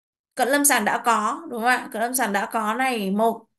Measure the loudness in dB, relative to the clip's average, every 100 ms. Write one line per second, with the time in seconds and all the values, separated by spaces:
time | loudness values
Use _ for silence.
0 | _ _ _ -2 2 4 4 2 2 0
1 | 2 2 0 -4 -8 -2 0 0 -2 -4
2 | -2 0 0 0 -2 -4 -2 -2 -2 -2
3 | -2 2 2 0 -8